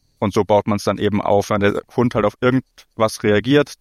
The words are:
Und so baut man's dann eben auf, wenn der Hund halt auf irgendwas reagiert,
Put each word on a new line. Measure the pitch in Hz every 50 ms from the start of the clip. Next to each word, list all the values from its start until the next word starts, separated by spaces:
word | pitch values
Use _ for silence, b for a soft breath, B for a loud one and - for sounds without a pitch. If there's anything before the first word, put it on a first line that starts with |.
| _ _ _ _
Und | 117 104 -
so | 113 98
baut | - 107 101 -
man's | 113 104 98 -
dann | 107 98 -
eben | 101 104 101 101
auf, | - - 104 101 98 -
wenn | 110 104
der | 101 101 - - - _ - -
Hund | 120 120 -
halt | 117 104
auf | 104 - _
irgendwas | - 127 127 131 - _ _ - _ _ _ - 110 110 - - -
reagiert, | 107 104 107 104 123 135 147 143 - - -